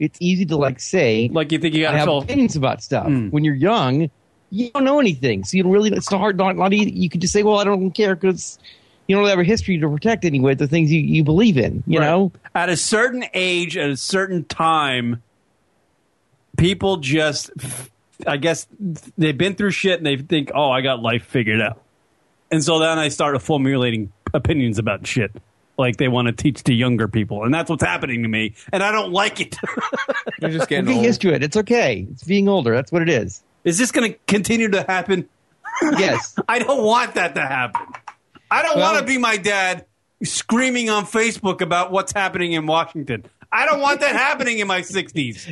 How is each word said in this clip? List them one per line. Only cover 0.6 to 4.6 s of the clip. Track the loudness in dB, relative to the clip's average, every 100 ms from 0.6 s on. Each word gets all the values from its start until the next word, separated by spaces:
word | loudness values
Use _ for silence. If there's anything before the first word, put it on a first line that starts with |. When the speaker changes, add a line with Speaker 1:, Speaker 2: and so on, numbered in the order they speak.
| 0 -2
Speaker 1:
say, | -4 0 2 2 2
Speaker 2:
Like, | 0 0
you | 0
think | 0 0
you |
gotta | 0 2
Speaker 1:
"I |
have | 2
Speaker 2:
solve | 0
Speaker 1:
opinions | 0 0 2 2
about | -2 -2
stuff." | -2 -2 0
Speaker 2:
Mm. | 0 0
Speaker 1:
When | 0
you're | 0
young, | 2 2 2 2 0 -2 _ _ _ -10
you | -6